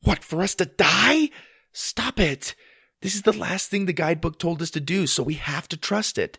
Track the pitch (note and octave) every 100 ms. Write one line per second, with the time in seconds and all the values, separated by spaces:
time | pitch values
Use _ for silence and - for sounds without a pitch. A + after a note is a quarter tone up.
0 | - - - D#3+ G3 - F3+ _ E3 F3+
1 | A3+ D4+ D4+ - - _ _ - - -
2 | B3+ - F3 C#3 - - _ _ _ _
3 | G3 G3 G3 G#3+ F3 F#3 - G3+ G3 E3+
4 | D#3+ E3 E3+ D3+ E3+ E3 E3 - C#3+ F#3
5 | F3+ - B2+ D3+ - C#3+ - D#3+ - G3+
6 | G#3+ - F#2+